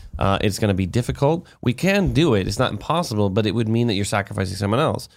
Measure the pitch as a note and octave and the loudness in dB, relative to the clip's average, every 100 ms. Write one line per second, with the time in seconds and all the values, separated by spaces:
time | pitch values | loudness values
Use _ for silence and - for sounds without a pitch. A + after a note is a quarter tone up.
0 | - - G2 G2 G#2+ - G#2+ F#2 F#2 - | -12 -2 0 2 0 2 0 2 0 0
1 | B2 B2 C#3+ E3+ - - B2+ B2 F3+ G3+ | -2 0 0 0 -6 -4 -2 0 2 2
2 | D#3 A#2 E3 G#2 F#2+ G2+ A2+ A2 - D#3+ | 2 2 4 2 0 0 -2 -2 -2 -2
3 | E3+ G#2 G2+ G2 G#2 A2 A2 A#2 A#2+ G2 | -2 0 0 0 0 0 0 0 2 0
4 | G2 G#2 G2 G#2 F#2+ G2 G#2 A#2 D3+ G#2 | 0 -2 -2 -4 -4 -2 -2 0 0 -2
5 | - | -8